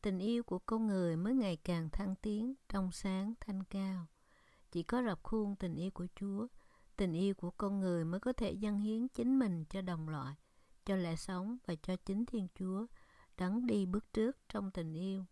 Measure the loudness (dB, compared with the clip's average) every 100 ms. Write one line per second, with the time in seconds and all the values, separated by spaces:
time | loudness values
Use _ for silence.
0 | 0 0 2 0 0 -4 0 0 2 4
1 | 4 2 4 4 4 0 0 0 2 0
2 | 0 -2 -2 0 -2 -4 _ 0 0 0
3 | 0 0 0 -4 -4 -4 -2 -2 -2 -2
4 | -6 _ _ _ _ _ -6 -4 0 0
5 | 2 -2 0 0 0 -2 -4 -2 -4 -4
6 | -8 -6 -4 -2 -4 -8 -20 -20 -18 -2
7 | 0 2 2 2 -4 -2 -2 0 2 2
8 | 0 0 -2 0 0 0 0 2 2 0
9 | -2 0 4 6 4 2 -2 -4 -2 -2
10 | -2 -4 -4 -8 _ _ -20 -12 0 2
11 | 2 -2 -2 -4 -2 -4 -4 -4 -2 -4
12 | 0 -2 0 -2 -4 -4 -2 -2 -4 -10
13 | -20 -20 -20 -2 0 2 4 2 2 0
14 | -2 0 0 0 _ -6 -4 -4 -4 -4
15 | -4 -4 -6